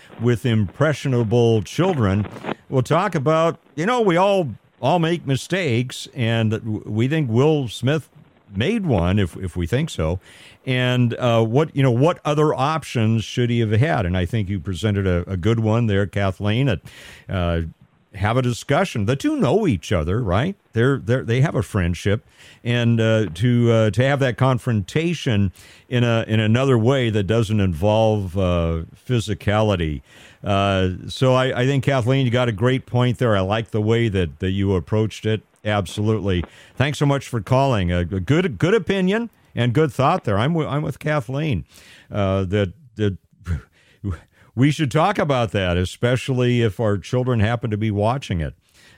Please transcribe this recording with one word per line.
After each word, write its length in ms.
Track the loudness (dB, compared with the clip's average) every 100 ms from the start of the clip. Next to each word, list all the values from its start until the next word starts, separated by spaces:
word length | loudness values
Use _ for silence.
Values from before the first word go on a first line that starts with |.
| -20 -4
with 240 | 0 0 2
impressionable 1160 | 0 0 0 0 0 -2 0 2 4 4 2
children. 600 | -2 -2 0 2 2 0 -2 -8 -10 -10 -4
We'll 140 | -2
talk 320 | 0 0 0 -2
about, 440 | 0 2 2 -2 _ -6
you 100 | -2
know, 160 | 2
we 140 | 2 4
all, 340 | 4 2 0 -6 _ -6
all 180 | 0 2
make 260 | 2 0 -2
mistakes, 840 | -2 -2 -4 0 0 -2 -8 -12 -4
and 360 | -2 0 0
w-, 320 | -2 -4 -8 -4
we 220 | -2 0
think 220 | 0 0
Will 380 | 2 4 2 -2
Smith 420 | -4 -2 -2 -4 _ -20 _ -12 -4
made 300 | -2 -2 0
one, 340 | 0 2 2
if, 160 | 0 -4
if 180 | -10 -6
we 120 | -4
think 220 | -2 -4
so. 300 | -4 -4 -4 -8 -20 -20 -14 -6
And, 480 | -2 0 2 0 0
uh, 280 | 0 2
what, 320 | 2 2 0 2
you 80 |
know, 80 | 2
what 280 | 4 2 0 -2
other 280 | 2 2
options 680 | 2 0 -2 -4 0 2 0
should 260 | -2 -2 0
he 100 | 0
have 120 | 2
had? 340 | 2 2 0 0
And 120 | 0
I 80 | -2
think 240 | -2 -4
you 100 | -6
presented 480 | -6 -4 0 0 2
a, 220 | 0 -2
a 80 | -2
good 220 | 0 0
one 280 | 2 2 2
there, 200 | 0 0
Kathleen, 600 | -2 -2 -2 -2 0 0
that, 140 | -2 -6 -20 -20 -20 -8
uh, 320 | -2 0 0 -4 -10 _ _ _ -4
have 220 | -2 0
a 40 |
discussion. 640 | 0 -2 -2 0 0 -2 -2
The 100 | -2
two 220 | -2 0
know 300 | 2 2 2
each 240 | -2 -2
other, 320 | -2 0 -2
right? 320 | 0 0 -2 -6 _
They're, 240 | 0 0 0
they're, 260 | -2 -2
they 180 | 0 0
have 140 | 0 -2
a 60 |
friendship, 640 | -4 -2 -2 -2 -2 -2 -4 _ -20 -12
and, 360 | -4 0 2 2
uh, 280 | 2 2 0 0
to, 360 | 2 2 4
uh, 180 | 4 2
to 120 | 2
have 160 | 0 2
that 180 | 0 0
confrontation 1120 | 0 0 0 -2 -2 -2 -2 -2 0 0 0 -4 -18 -20 -4
in 160 | 0
a, 220 | 2 0 0
in 120 | 0
another 380 | 2 2 4 2
way 320 | 4 2 2
that 140 | 0
doesn't 360 | 0 0 0 0
involve, 800 | 0 0 2 2 2 2 -2 -2
uh, 460 | 0 2 0 -2 -6 -12
physicality. 1080 | -4 -2 -2 -4 -2 0 2 0 -2 -4 -10 -20 -20 -12
Uh, 480 | -2 0 2 2 0 -2 -8
so 260 | -2 2
I, 280 | 2 0 0
I 40 | 0
think, 180 | 0
Kathleen, 420 | 0 0 2 0 2
you 60 |
got 160 | 0 0
a 60 |
great 320 | 0 0 0 -2
point 320 | 0 0 0
there. 160 | 0 0
I 60 |
like 300 | 0 -2 -4
the 100 | -2
way 260 | 0 2 2
that, 300 | 0 -2 -4
that 120 | -4
you 240 | 0 0 0
approached 500 | 0 -2 -2 -4 -4
it. 180 | -4 -6 _ -4
Absolutely. 800 | -2 -2 -2 -2 0 0 -2 -4 -10 -12 -4
Thanks 220 | -2 0
so 80 | 0
much 220 | 0 -2
for 140 | -6
calling. 500 | 0 2 2 2 0
A, 80 | 0
a 60 | -2
good, 520 | -2 0 0 0 0
good 160 | 2
opinion 560 | 2 0 0 0 0 -2 _ _
and 200 | -2 0
good 180 | 2 0
thought 320 | 2 0 0
there. 140 | 0 0
I'm 160 | 0
w-, 140 | 0 -2
I'm 140 | -4
with 180 | -6 -6
Kathleen, 640 | -4 -4 -4 -4 -2 -4 -6 -16 -20 -20 -10
uh, 360 | -2 0 0 0
that, 280 | 0 -2 -4 -14 -4
that 220 | -2 -2 _ _ -6
<laughs> 1120 | -6 -8 _ _ _ -8 -8 -10 _ _ 2
we 160 | 2
should 200 | 2 0
talk 260 | 2 2 0
about 320 | 0 0 0
that, 240 | 0 0 0
especially 840 | -2 -2 -2 0 -2 0 2 2
if 180 | 0 0
our 180 | -2 -2
children 440 | -2 -2 0 0
happen 280 | 0 0 -4
to 60 | -2
be 140 | -2
watching 480 | 0 0 0 -4 -4
it. 140 | -4 -8 _ _ -20